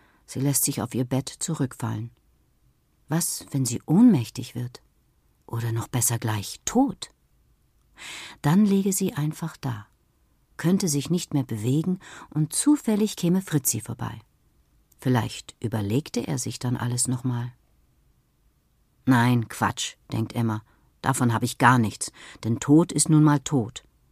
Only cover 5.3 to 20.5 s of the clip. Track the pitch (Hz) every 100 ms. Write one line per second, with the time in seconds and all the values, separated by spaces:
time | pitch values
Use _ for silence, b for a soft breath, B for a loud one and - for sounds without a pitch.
5.3 | _ - 117 117 113 - 127 - 120 113
6.3 | 107 98 - - 233 269 - - _ _
7.3 | _ _ _ _ _ _ B B B B
8.3 | B 143 180 208 196 196 190 190 - 151
9.3 | 156 160 - 135 110 104 _ _ _ _
10.3 | _ _ - 160 185 196 143 131 175 -
11.3 | 143 127 113 113 143 165 185 B B B
12.3 | 151 156 - 285 302 - 214 214 - 170
13.3 | 185 185 151 - 117 - 113 110 117 -
14.3 | _ _ _ _ _ _ _ 131 127 107
15.3 | - - - 113 107 101 127 - 240 -
16.3 | 135 113 - 123 120 120 123 - 127 127
17.3 | 120 120 - _ _ _ _ _ _ _
18.3 | _ _ _ _ _ _ _ - 127 123
19.3 | 123 110 - 107 - - - - 113 110
20.3 | - 113